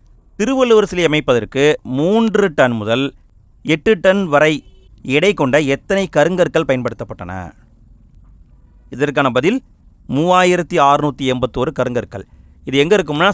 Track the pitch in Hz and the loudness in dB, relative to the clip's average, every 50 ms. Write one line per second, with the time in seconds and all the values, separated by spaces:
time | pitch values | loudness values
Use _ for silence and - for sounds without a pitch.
0 | _ _ - _ _ _ _ - 208 240 269 262 254 240 226 214 208 - 185 175 | _ _ -20 _ _ _ _ -4 -2 -2 0 0 2 4 4 2 2 0 0 -2
1 | 170 147 151 151 - - 127 117 107 - - 131 143 151 151 - - - 127 135 | 0 0 0 0 0 0 0 0 -2 -2 -2 0 2 2 0 0 -4 -6 -4 -2
2 | 151 180 208 226 226 220 180 202 202 185 147 151 135 123 117 110 104 107 117 127 | 0 0 2 2 0 0 0 0 0 0 2 2 2 2 0 -2 -2 -2 -2 -2
3 | 139 135 - - _ _ _ _ _ _ _ _ - - 160 156 - 226 220 170 | -2 -4 -6 -12 _ _ _ _ _ _ _ _ -4 -4 -4 0 0 0 0 2
4 | 151 190 190 202 196 165 143 143 151 156 156 135 - - - - - - - - | 2 2 2 2 0 0 2 2 2 2 0 -2 -6 -12 -20 -20 -20 -20 -20 -14
5 | - 127 131 147 170 208 185 160 147 127 127 151 156 131 135 - - - 190 196 | -6 -2 0 2 2 2 0 0 0 0 2 2 2 0 -2 -4 -4 -4 -2 -2
6 | 190 165 - 151 147 175 185 180 175 151 - 160 160 131 131 127 117 - - - | -2 -2 0 0 0 2 2 0 0 0 0 -2 -2 0 -2 -2 -4 -6 -8 -10
7 | 113 - 98 - 92 87 92 92 90 76 - _ _ _ _ _ _ - - - | -12 -14 -14 -14 -12 -12 -12 -12 -12 -14 -16 _ _ _ _ _ _ -20 -20 -20
8 | _ _ _ - - - - - - _ - - - _ _ - - - - 123 | _ _ _ -20 -20 -20 -20 -20 -20 _ -20 -20 -20 _ _ -20 -20 -16 -6 -4
9 | 143 147 135 147 139 131 117 127 135 185 240 262 - _ _ _ _ - - _ | -4 -2 0 0 0 0 0 0 0 0 0 -2 -4 _ _ _ _ -20 -20 _
10 | - - 123 139 165 175 180 180 185 180 180 175 170 - 175 165 143 139 143 147 | -10 -6 -4 -2 0 2 2 4 4 4 2 0 -2 -2 0 2 4 4 4 2
11 | 147 147 127 - 139 131 127 127 123 117 - 123 120 120 120 - 123 123 123 123 | 0 -2 -4 -4 -4 -4 -2 -2 -4 -4 -4 -4 -4 -4 -4 -4 -4 -4 -4 -4
12 | - - - 101 92 - - - - - - _ - 127 131 139 147 170 214 196 | -6 -6 -10 -14 -16 -16 -20 -20 -20 -20 -20 _ -10 -2 0 0 2 4 2 0
13 | 170 147 147 147 175 202 | 0 -2 -2 0 0 0